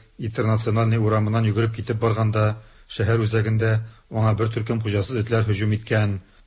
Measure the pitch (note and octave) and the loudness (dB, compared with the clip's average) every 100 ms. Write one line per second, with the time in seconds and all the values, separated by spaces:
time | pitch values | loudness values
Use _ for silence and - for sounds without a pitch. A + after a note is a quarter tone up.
0 | - - A2+ A2+ A2 A2 A2+ A2 A2+ A2+ | -18 -10 -6 -2 0 0 0 0 2 2
1 | G#2+ G#2+ G#2+ A2+ A2+ G#2+ A2+ - A2 A2 | 2 2 2 2 2 2 0 -2 -4 0
2 | A2+ G#2+ A2 G#2+ G#2+ G#2+ - - - - | 0 2 0 2 0 -2 -10 -20 -10 -4
3 | G#2+ A#2 G#2+ A2+ G#2+ A2 A2 A2 - - | 0 2 2 0 0 0 2 0 -2 -14
4 | - A2+ A2 G2+ A2+ A#2 G#2+ A2+ A2 G2+ | -8 0 2 2 0 -2 -4 -4 -2 -2
5 | F#2+ B2+ A2+ A2+ A2 G2 G#2+ G#2+ - A2 | -2 -4 0 0 2 0 0 -2 0 0
6 | G#2 G2 - - | 0 -4 -10 -20